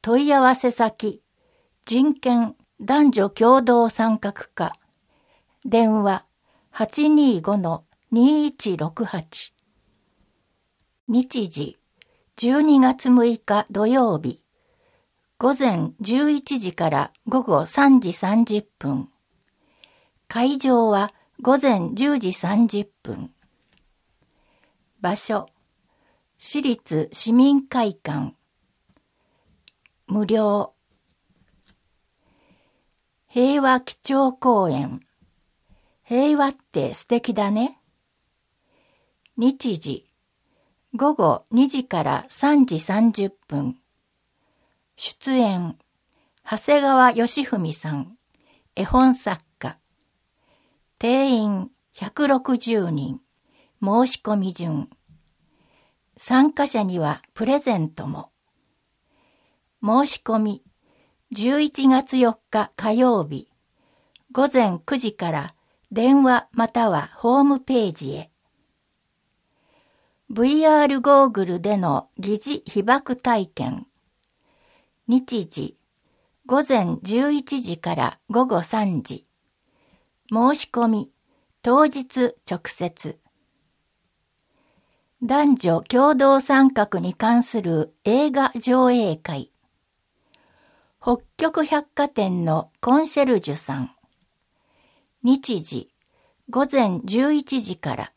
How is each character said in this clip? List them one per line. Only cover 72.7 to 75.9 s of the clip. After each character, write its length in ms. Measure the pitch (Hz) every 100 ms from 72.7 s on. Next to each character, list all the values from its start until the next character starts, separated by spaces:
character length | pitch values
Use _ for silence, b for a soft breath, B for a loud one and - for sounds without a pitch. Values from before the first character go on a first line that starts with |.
| 208
爆 340 | 202 269 277 247
体 300 | 254 226 190
験。 400 | - 123 - - _ _ _ _ _ _ _ _ _ _ _ -
日 400 | 254 262 233 160
時、 300 | - 147 _ _